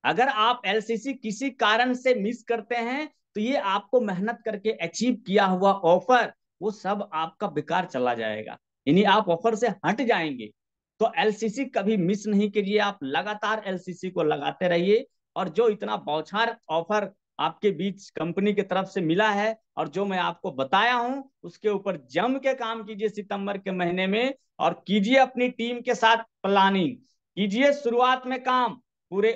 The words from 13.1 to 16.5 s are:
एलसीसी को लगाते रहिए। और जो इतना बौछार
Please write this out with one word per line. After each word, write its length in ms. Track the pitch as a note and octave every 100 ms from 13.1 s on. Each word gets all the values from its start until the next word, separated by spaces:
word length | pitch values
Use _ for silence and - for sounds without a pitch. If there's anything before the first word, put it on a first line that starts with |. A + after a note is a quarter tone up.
| D3+ F#3+ G#3 A3+ A3 G#3
एलसीसी 440 | F#3 F#3 F3 F#3
को 120 | F3+
लगाते 460 | D3+ D3+ C#3+ D3 F3+
रहिए। 380 | E3+ F#3 A3 C#4 _ _ -
और 120 | F#3+
जो 200 | D#3+ A#3
इतना 280 | G#3 G#3 G3+
बौछार 600 | - D3+ D#3+ G3 A#3